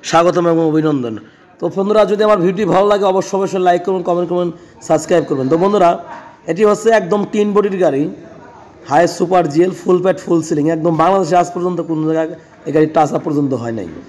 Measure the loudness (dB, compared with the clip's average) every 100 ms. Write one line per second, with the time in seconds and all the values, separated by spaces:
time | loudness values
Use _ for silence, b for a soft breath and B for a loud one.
0 | 0 2 2 2 2 2 2 0 0 -2
1 | -4 -8 B B B B -6 -2 0 2
2 | 2 2 2 2 2 0 0 2 2 2
3 | 0 0 -2 -4 -2 0 2 2 0 -4
4 | -2 -2 0 -2 -2 -6 B B -2 -2
5 | 2 0 0 -4 0 0 2 2 2 2
6 | -6 B B B -8 0 2 2 2 2
7 | 2 -2 -2 -2 0 2 0 0 0 0
8 | -4 -6 -20 -20 -20 -20 -20 -20 0 2
9 | 2 0 0 0 2 2 0 0 0 2
10 | 2 -2 0 -2 0 -2 0 0 -2 2
11 | 2 2 2 0 0 -2 -6 -6 -4 -4
12 | -2 -2 -4 -8 B B -2 0 2 2
13 | 0 -2 -2 -2 -2 -4 -6 -8 -10 -14